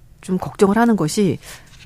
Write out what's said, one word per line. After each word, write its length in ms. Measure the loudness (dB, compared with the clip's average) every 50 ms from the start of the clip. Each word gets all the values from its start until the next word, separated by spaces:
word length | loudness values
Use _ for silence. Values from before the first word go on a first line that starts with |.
| -20 -20 -20 -18
좀 180 | -8 -6 -6 -6
걱정을 380 | -6 -8 -2 0 2 2 4
하는 200 | 2 2 2 2
것이 420 | 2 0 -2 0 0 0 0 0 -4 -8 -16 -20 -20 -20 -20 -20 -20 -20